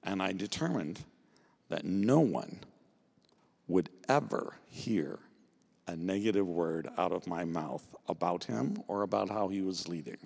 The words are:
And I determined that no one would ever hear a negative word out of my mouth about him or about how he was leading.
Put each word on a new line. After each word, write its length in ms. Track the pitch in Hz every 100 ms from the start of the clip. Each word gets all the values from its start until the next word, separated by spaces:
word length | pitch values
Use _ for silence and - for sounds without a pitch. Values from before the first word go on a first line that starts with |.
And 180 | - 95
I 120 | 95
determined 720 | 95 101 - 160 151 76 - - _ _ _ _ _ _
that 160 | 80
no 340 | - 95 104 135
one 400 | 143 - - - - - _ _ _ _ _ _ _ _ -
would 220 | 90 87 - -
ever 480 | 139 117 - - - -
hear 540 | - - 104 71 - - - _ _ _ _ -
a 80 |
negative 540 | 85 87 98 107 101 95
word 400 | 85 82 80 78 -
out 140 | 90
of 160 | 87 87
my 160 | 85
mouth 420 | 85 82 76 67 - - -
about 340 | 82 85 87
him 400 | - 113 135 202 -
or 140 | 101
about 260 | 101 101 95
how 160 | 104 98
he 160 | 98
was 240 | 95 92 85
leading. 320 | 85 71 -